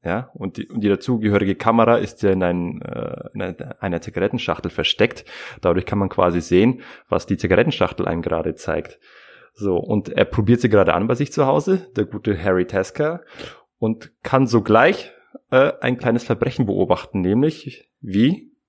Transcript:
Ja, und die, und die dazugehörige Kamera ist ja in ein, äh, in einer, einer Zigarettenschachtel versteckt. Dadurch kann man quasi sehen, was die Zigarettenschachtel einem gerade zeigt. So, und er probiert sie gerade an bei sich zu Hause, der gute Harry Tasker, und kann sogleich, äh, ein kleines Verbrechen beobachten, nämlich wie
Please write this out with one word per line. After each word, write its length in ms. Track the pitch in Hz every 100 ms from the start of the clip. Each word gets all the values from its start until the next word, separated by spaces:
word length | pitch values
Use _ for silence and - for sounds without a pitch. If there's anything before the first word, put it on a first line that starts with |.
Ja, 260 | 85 101 127
und 220 | - 95 110
die, 100 | -
und 140 | 117
die 60 | 104
dazugehörige 640 | 98 - 120 107 101 98
Kamera 400 | 92 113 113 110 117
ist 240 | 101 -
ja 80 | 101
in 120 | 92
ein, 360 | 90 90 87 -
äh, 400 | - - - - -
in 80 | -
einer, 400 | 92 - - -
einer 200 | 98 85
Zigarettenschachtel 680 | - - 95 120 - - 90
versteckt. 560 | - - - - - - - - -
Dadurch 260 | 90 87 -
kann 100 | 101
man 120 | 98
quasi 320 | - 90 85
sehen, 400 | 80 90 113 127 - - _
was 160 | -
die 120 | - 98
Zigarettenschachtel 720 | 87 92 - - 90 - 92
einem 140 | 85
gerade 320 | 85 82 85
zeigt. 460 | 80 - 80 - - _ - - - _
So, 220 | _ 101 87
und 320 | - 104 -
er 160 | -
probiert 360 | - - 101 120
sie 80 | 117
gerade 240 | 101 92
an 140 | 85 110
bei 80 |
sich 160 | 123 147
zu 140 | - 135
Hause, 400 | 143 - 190 -
der 100 | -
gute 340 | 104 104 107 90
Harry 260 | 95 92 90
Tasker, 560 | 98 95 - 151 170 - - - - _ _
und 320 | 113 113 - _
kann 240 | - 131
sogleich, 680 | 127 113 104 110 151 202 - - _ - _
äh, 220 | 127 139 -
ein 160 | 123 127
kleines 260 | 120 117
Verbrechen 440 | - 113 - - 107
beobachten, 540 | 98 90 90 - 98
nämlich 680 | 90 110 151 156 135 - _ _
wie 540 | 104 95 127 190 - _